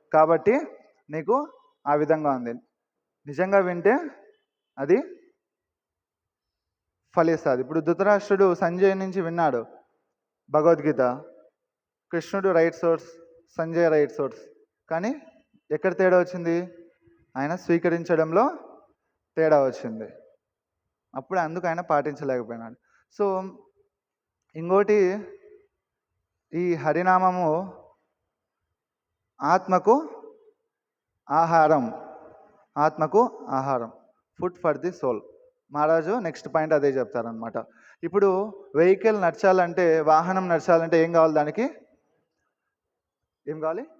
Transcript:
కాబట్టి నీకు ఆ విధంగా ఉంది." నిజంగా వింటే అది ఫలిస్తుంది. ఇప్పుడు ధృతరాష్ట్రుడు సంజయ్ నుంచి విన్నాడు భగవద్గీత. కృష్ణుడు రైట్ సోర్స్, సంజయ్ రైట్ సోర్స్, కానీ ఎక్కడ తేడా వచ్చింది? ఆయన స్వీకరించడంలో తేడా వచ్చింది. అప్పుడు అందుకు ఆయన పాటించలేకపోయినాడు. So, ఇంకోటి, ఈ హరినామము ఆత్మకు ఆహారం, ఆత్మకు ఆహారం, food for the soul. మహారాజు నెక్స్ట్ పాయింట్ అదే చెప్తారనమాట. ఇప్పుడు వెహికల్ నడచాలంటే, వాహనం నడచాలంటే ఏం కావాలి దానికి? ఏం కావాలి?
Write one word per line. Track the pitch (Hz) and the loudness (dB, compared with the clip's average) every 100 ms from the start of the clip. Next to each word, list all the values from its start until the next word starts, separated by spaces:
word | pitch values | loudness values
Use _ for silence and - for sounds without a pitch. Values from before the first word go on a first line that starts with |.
| _ | _
కాబట్టి | 156 160 165 202 269 302 - _ _ - | 2 4 2 2 0 -2 -16 _ _ -14
నీకు | 156 160 262 302 - _ _ 143 | -8 -2 -2 -4 -14 _ _ -2
ఆ | |
విధంగా | 147 151 156 147 | 0 2 0 0
ఉంది." | 131 120 123 _ _ _ _ _ _ 143 | -4 -6 -12 _ _ _ _ _ _ -10
నిజంగా | 143 185 196 | -4 2 2
వింటే | 180 175 185 277 320 - - _ _ _ _ - | 2 0 2 2 -2 -16 -20 _ _ _ _ -6
అది | 143 220 - - _ _ _ _ _ _ _ _ _ _ _ _ _ _ _ _ _ _ _ 180 | 0 0 0 -14 _ _ _ _ _ _ _ _ _ _ _ _ _ _ _ _ _ _ _ 0
ఫలిస్తుంది. | 165 160 147 127 | 2 2 0 -2
ఇప్పుడు | 131 160 | -2 -4
ధృతరాష్ట్రుడు | 156 170 196 202 196 196 196 | -2 0 2 2 2 2 2
సంజయ్ | 175 170 180 196 190 | 2 -2 2 2 0
నుంచి | 190 185 | -4 -6
విన్నాడు | 165 170 156 120 113 - _ _ _ _ _ _ _ | -4 -2 -2 -2 -8 -18 _ _ _ _ _ _ _
భగవద్గీత. | 147 165 165 143 127 123 135 - - _ _ _ _ _ _ - | 2 2 2 0 0 -2 -2 -12 -20 _ _ _ _ _ _ -10
కృష్ణుడు | 170 - 196 190 | -10 -6 -4 0
రైట్ | 165 165 | 2 0
సోర్స్, | 165 170 165 - - - _ _ - | 0 -2 -2 -6 -20 -20 _ _ -10
సంజయ్ | 165 165 165 | -4 0 2
రైట్ | 151 143 | 2 0
సోర్స్, | - 135 - - _ _ _ - | -4 -8 -10 -20 _ _ _ -10
కానీ | 165 214 294 - _ _ _ - | -6 -6 -8 -14 _ _ _ -10
ఎక్కడ | 156 190 175 | -4 -2 2
తేడా | 185 180 | 4 4
వచ్చింది? | 175 180 165 170 180 - - _ _ _ _ 131 | 2 -4 -4 -4 -6 -14 -20 _ _ _ _ -8
ఆయన | 143 | -6
స్వీకరించడంలో | 180 - 170 170 170 165 160 160 180 277 330 - - _ _ _ _ _ - | -6 -2 0 0 -2 0 0 2 2 0 -2 -16 -20 _ _ _ _ _ -2
తేడా | 160 151 135 | 2 4 2
వచ్చింది. | - 120 110 110 - _ _ _ _ _ _ _ _ _ | -4 -10 -12 -14 -18 _ _ _ _ _ _ _ _ _
అప్పుడు | 131 - 185 | -16 -6 -4
అందుకు | 156 170 170 | -4 -4 -6
ఆయన | 170 | -6
పాటించలేకపోయినాడు. | 175 147 147 139 143 127 110 117 113 120 _ _ _ - | -2 -2 -2 -6 -6 -6 -6 -14 -16 -20 _ _ _ -4
So, | 202 185 190 - _ _ _ _ _ _ _ _ _ 160 | -2 -4 -8 -18 _ _ _ _ _ _ _ _ _ -10
ఇంకోటి, | 175 190 208 208 185 208 202 - - - _ _ _ _ _ _ _ _ _ | -2 0 2 2 2 -2 -10 -20 -20 -20 _ _ _ _ _ _ _ _ _
ఈ | 165 180 | -6 -4
హరినామము | 160 151 151 185 185 185 180 165 160 190 - - _ _ _ _ _ _ _ _ _ _ _ _ _ _ - | -2 -2 0 2 2 2 0 -2 -2 -6 -14 -20 _ _ _ _ _ _ _ _ _ _ _ _ _ _ -6
ఆత్మకు | 143 185 185 180 202 269 320 - - - _ _ _ _ _ _ _ _ - | 0 0 2 0 2 2 0 -14 -20 -20 _ _ _ _ _ _ _ _ -4
ఆహారం, | 151 165 165 156 151 113 107 - - - - _ _ _ 143 | 0 4 4 6 4 0 -10 -18 -20 -20 -20 _ _ _ -2
ఆత్మకు | 156 156 156 202 240 - - | -2 0 0 2 2 -2 -6
ఆహారం, | 135 135 127 113 - _ _ _ - | -4 -2 -4 -6 -14 _ _ _ -8
food | 175 175 | -8 -4
for | 165 143 | -2 -2
the | 175 | -4
soul. | - 135 107 - - _ _ _ | -4 -4 -4 -8 -20 _ _ _
మహారాజు | 147 151 165 156 | -2 2 2 0
నెక్స్ట్ | 240 170 - 147 | -4 -6 -10 -4
పాయింట్ | 160 156 | -2 0
అదే | 151 139 | 2 2
చెప్తారనమాట. | 131 120 123 117 113 113 117 - _ _ _ | 0 -4 -6 -8 -10 -10 -10 -12 _ _ _
ఇప్పుడు | 170 196 196 185 208 - - | -4 2 2 0 -4 -12 -4
వెహికల్ | 147 180 190 220 214 | 2 4 4 2 2
నడచాలంటే, | 170 143 190 185 175 175 175 160 | 0 2 2 2 2 0 2 2
వాహనం | 151 156 175 190 185 | 4 4 2 -2 0
నడచాలంటే | 165 180 165 165 165 | 0 2 2 4 2
ఏం | 165 | 4
కావాలి | 170 160 | 4 4
దానికి? | 151 151 208 269 - _ _ _ _ _ _ _ _ _ _ _ _ _ _ _ _ 139 | 2 -2 -2 -6 -6 _ _ _ _ _ _ _ _ _ _ _ _ _ _ _ _ -12
ఏం | 156 | -8
కావాలి? | 160 180 311 | -6 -6 -12